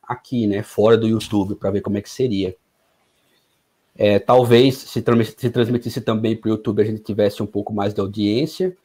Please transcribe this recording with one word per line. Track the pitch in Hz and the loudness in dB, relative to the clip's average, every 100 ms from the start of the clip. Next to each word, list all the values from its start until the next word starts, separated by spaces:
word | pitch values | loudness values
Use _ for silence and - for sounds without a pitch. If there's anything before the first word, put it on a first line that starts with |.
aqui, | - 120 - 120 107 | -12 -12 -6 -2 0
né, | 101 | -2
fora | 107 - 107 113 | -4 0 4 4
do | 110 | 4
YouTube, | 110 - 104 98 101 | 0 0 -2 -2 -4
pra | 98 | -4
ver | 101 | -4
como | - 101 | -2 -6
é | |
que | - | -6
seria. | - 123 98 92 92 _ _ _ _ _ _ _ _ _ _ _ _ _ - | -4 -2 -2 -4 -6 _ _ _ _ _ _ _ _ _ _ _ _ _ -2
É, | 104 101 | 2 2
talvez, | - 123 120 117 131 131 | 4 4 6 6 6 2
se | - 123 | -6 -4
trans-, | 113 117 110 - | 0 2 0 -4
se | 120 | -4
transmitisse | 120 117 120 120 123 | 0 0 -2 -4 -6
também | 107 110 110 110 | -4 -2 -2 -2
pro | 107 | -2
YouTube, | 107 - 104 | -2 -2 0
a | 107 | 0
gente | 110 | -2
tivesse | - 104 104 - | -6 -2 -2 -2
um | 104 | -6
pouco | 101 101 | -6 -6
mais | 110 101 | -4 -4
de | 104 | -4
audiência, | 98 104 104 110 160 - 185 180 | -6 -2 -2 0 -4 -4 -6 -6